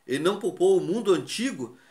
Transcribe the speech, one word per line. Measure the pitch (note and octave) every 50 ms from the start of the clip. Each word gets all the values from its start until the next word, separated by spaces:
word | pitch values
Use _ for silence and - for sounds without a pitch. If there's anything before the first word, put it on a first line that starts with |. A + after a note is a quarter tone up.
| _
e | - C3 C#3+
não | D#3 F#3 G#3 G3+
poupou | - F3+ - - F3+ F#3+ F#3+
o | F3+
mundo | D3+ D3+ F#3+ A#3+ G#3+ G3+ F3+
antigo, | D3+ C3 - - - A#3+ C#4 G#3 C#3+ A#2+ A2 - - _ _